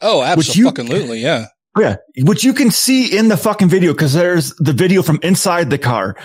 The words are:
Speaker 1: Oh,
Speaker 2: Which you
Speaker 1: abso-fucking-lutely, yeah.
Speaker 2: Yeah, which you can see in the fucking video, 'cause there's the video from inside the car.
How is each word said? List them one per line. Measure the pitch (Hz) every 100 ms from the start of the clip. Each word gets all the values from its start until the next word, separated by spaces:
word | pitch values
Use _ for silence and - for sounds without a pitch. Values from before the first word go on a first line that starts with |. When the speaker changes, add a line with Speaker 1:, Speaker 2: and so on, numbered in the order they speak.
Speaker 1:
Oh, | 214 180 127 175
Speaker 2:
Which | 123 165
you | 254
Speaker 1:
abso-fucking-lutely, | - 117 175 131 113
yeah. | 127 135 113 _ _ 202
Speaker 2:
Yeah, | 175 95 _ -
which | 143 208
you | 254
can | 277 247
see | - - 262 240 196
in | 220
the | 202
fucking | 220 208 185
video, | 185 175
'cause | 139 151
there's | 156 175 175 143 -
the | 143
video | 127 185 190
from | - 240
inside | 170 190 196 175 160
the | 139
car. | 123 113 95 -